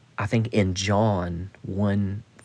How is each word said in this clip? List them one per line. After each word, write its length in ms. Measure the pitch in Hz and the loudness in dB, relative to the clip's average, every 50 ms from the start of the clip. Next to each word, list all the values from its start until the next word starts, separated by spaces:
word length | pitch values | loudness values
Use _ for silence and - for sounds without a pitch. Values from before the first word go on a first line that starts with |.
| _ _ - - | _ _ -6 -6
I 80 | 107 | -4
think 260 | - 123 113 110 117 | 0 2 0 0 2
in 220 | - 110 95 92 90 | 2 2 2 2 0
John 760 | 92 - 104 101 101 113 107 101 90 90 87 85 82 92 98 - - | -2 0 0 2 4 4 2 2 0 -2 -4 -4 -6 -8 -10 -12 -14
one 600 | - 98 95 98 104 101 98 101 101 95 101 107 - _ _ - | -10 -6 -2 0 0 2 2 2 0 -2 -4 -8 -10 _ _ -20